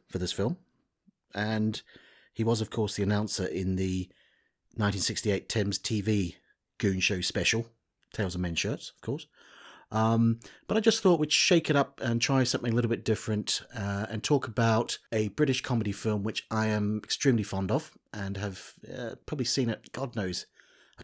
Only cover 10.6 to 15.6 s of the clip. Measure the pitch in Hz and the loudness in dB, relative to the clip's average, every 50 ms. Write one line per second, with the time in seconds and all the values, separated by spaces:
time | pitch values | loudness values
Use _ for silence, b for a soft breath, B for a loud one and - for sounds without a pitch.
10.6 | b - - 214 208 233 214 - - 190 175 156 151 151 - - - - 196 170 | b -2 -2 4 4 4 4 4 4 4 4 4 4 2 2 2 4 4 4 4
11.6 | 160 - 151 143 139 - - - - 123 117 117 117 - 139 135 127 113 - - | 4 4 4 2 2 2 -2 -6 -4 -2 0 0 2 2 2 2 2 2 0 0
12.6 | - 123 113 117 117 113 113 90 - - 110 101 - - 110 104 - - - - | 0 0 2 2 2 2 0 0 0 0 0 0 0 0 -2 0 0 -2 -4 -4
13.6 | - - - 113 101 101 98 101 104 110 110 110 - - 151 139 - 127 110 - | -4 -8 -8 -6 -4 -2 -2 -2 -2 -4 -6 -6 0 2 2 2 2 0 0 2
14.6 | 117 113 113 110 117 - - - - _ - 110 110 104 - - 151 135 131 - | 4 4 4 4 2 0 -4 -8 -8 _ 0 0 0 0 0 0 2 2 2 0